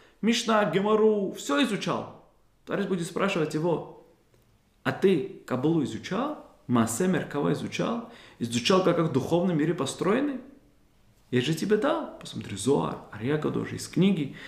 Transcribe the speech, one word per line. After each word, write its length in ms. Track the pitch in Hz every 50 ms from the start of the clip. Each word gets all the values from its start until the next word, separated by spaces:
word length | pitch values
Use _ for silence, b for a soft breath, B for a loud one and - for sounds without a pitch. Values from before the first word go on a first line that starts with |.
| B B B B -
Мишна, 420 | 214 233 233 - 220 220 214 - -
Гемару, 640 | 151 196 190 208 214 214 214 220 214 208 196 175 -
всё 300 | - - - 285 285 285
изучал, 600 | - 208 180 - 175 139 113 110 - - - - _ _ _ _ _ _ _ _
Творец 220 | - - 180 202
будет 200 | 180 185 175 170
спрашивать 480 | 165 - - - 196 - 175 156 147 156
его, 520 | 160 156 175 165 - - - - - - _ _ _ _ _ _ _ _ _ _ _ _ _ _ _ _
«а 100 | 139 135
ты 500 | - - 196 196 151 127 - - - -
Кабалу 380 | - 127 120 127 156 170 165 139
изучал? 640 | 110 110 107 - - - - - - - - - - - _ _
Маасе 400 | - 120 120 113 113 - - -
Меркава 460 | 185 175 143 - - - 143 151 170 156
изучал? 580 | 143 - - - - - - 233 240 233 B B B B B B B
Изучал, 440 | - 117 117 120 - - 196 190 185
как, 140 | 180 170
как 100 | 170 170
в 60 | 156 -
духовном 460 | 135 120 - 165 175 175 196 175 147
мире 160 | 147 156 175
построены?» 640 | - 139 131 - - 160 170 208 254 285 294 269 247 - - - - _ _ _ _ _ _ _ _ _ _ _ _ _ _
Я 100 | - 123
же 140 | 127 151 160
тебе 220 | 156 - 196 214
дал. 420 | 208 214 285 339 330 277 - - -
Посмотри, 380 | - - - 113 107 - 101
Зоар, 420 | 95 101 127 139 160 156 - - - - - -
Ария 240 | 104 107 127 147
Кадош, 360 | 156 151 - 127 120 110 - 113
есть 200 | 104 - - -
книги, 440 | 156 175 202 202 165 147 - B B B